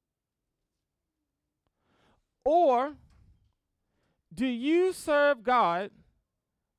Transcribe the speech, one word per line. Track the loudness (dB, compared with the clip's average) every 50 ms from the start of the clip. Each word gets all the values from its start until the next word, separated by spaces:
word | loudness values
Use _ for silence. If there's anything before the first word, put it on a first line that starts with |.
| _ _ _ _ _ _ _ _ _ _ _ _ _ _ _ _ _ _ _ _ _ _ _ _ _ _ _ _ _ _ _ _ _ _ _ _ _ _ _ _ _ _ _ _ _ _ _ _ -2
Or | 0 2 4 4 4 2 0 -2 -4 -8 -12 -20 _ _ _ _ _ _ _ _ _ _ _ _ _ _ _ _ _ _ _ _ _ _ _ _ _ -8
do | -4 -4
you | -4 -4 -4 -2 0 0 2 2 0 -2
serve | -4 -4 -2 0 2 2 2 0 -2 -2
God | 0 0 2 2 0 0 -2 -6 -8 -12 -18 _ _ _ _ _ _ _ _ _ _ _ _ _ _ _